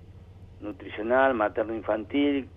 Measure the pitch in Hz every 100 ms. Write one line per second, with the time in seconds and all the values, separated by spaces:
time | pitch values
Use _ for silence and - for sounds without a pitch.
0 | - - - - - - 101 98 95 -
1 | 110 127 135 120 104 113 107 113 98 110
2 | 98 139 143 139 127